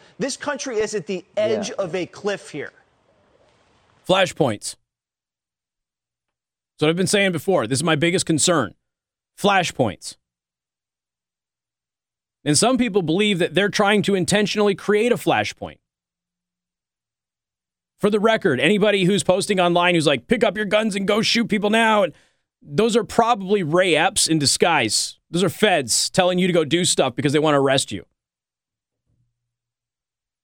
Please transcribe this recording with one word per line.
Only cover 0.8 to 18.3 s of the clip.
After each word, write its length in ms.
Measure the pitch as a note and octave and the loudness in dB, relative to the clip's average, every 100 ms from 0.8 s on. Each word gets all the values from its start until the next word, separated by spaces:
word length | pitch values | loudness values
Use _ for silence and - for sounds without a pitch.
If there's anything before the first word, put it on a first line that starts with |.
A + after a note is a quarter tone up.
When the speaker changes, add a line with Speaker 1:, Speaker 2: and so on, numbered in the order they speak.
| G#3 G#3 | -4 -4
Speaker 1:
at 100 | - | -6
the 180 | F#3 - - | -8 -8 -4
edge 320 | G#3+ G#3+ G3+ | -2 -2 -4
Speaker 2:
Yeah. 60 | - | -6
Speaker 1:
of 180 | F#3+ | -6
a 140 | F3+ E3 | -6 -8
cliff 420 | - G3+ G3 - | -8 -6 -6 -8
here. 220 | D3+ A2+ _ _ _ _ _ _ _ _ _ _ _ _ _ - | -12 -12 _ _ _ _ _ _ _ _ _ _ _ _ _ 0
Speaker 3:
Flashpoints. 680 | F#3 F#3 - C#3+ G#2 - - _ _ _ _ _ _ _ _ _ _ _ _ _ _ _ _ _ _ _ - | 2 2 0 -2 -2 -10 -16 _ _ _ _ _ _ _ _ _ _ _ _ _ _ _ _ _ _ _ -2
So 100 | D3+ | 0
I've 60 | E3+ | 0
been 100 | F#3 | 0
saying 260 | G3+ G3 | 0 0
before, 360 | E3 - F3+ A#2 | -2 0 0 0
this 100 | C3 | -2
is 60 | |
my 120 | E3 D#3 | 0 0
biggest 300 | E3+ F3 - | 0 0 -2
concern. 480 | D#3+ C4 G#3 G2+ - _ _ _ _ _ - | 0 2 0 -2 -8 _ _ _ _ _ -4
Flashpoints. 760 | G3+ G3 E3+ - A#2+ E2+ - - _ _ _ _ _ _ _ _ _ _ _ _ _ _ _ _ _ _ _ _ _ _ | 0 2 0 -2 -4 -4 -14 -20 _ _ _ _ _ _ _ _ _ _ _ _ _ _ _ _ _ _ _ _ _ _
And 140 | C#3 D3+ | -2 2
some 220 | A3 C4 | 2 2
people 240 | A#3+ F#3+ | 0 -2
believe 340 | D#3 E3+ G#3 F3+ | 0 0 0 0
that 160 | F3 | 0
they're 160 | D#3 G3+ | 0 -2
trying 320 | - G3+ G#3 | 2 2 2
to 140 | F3 G3 | 2 0
intentionally 580 | E3+ G3+ G#3 G#3 G#3 | 0 0 0 0 0
create 380 | G3 - G#3 A#3 | 0 0 0 2
a 40 | - | 0
flashpoint. 640 | E3+ A2+ G#2 - F2 D2 _ _ _ _ _ _ _ _ _ _ _ _ _ _ _ _ _ _ _ _ _ - | 0 0 0 -6 -14 -16 _ _ _ _ _ _ _ _ _ _ _ _ _ _ _ _ _ _ _ _ _ -2
For 100 | G#3 | 0
the 100 | G#3 | 2
record, 400 | G#3+ | 2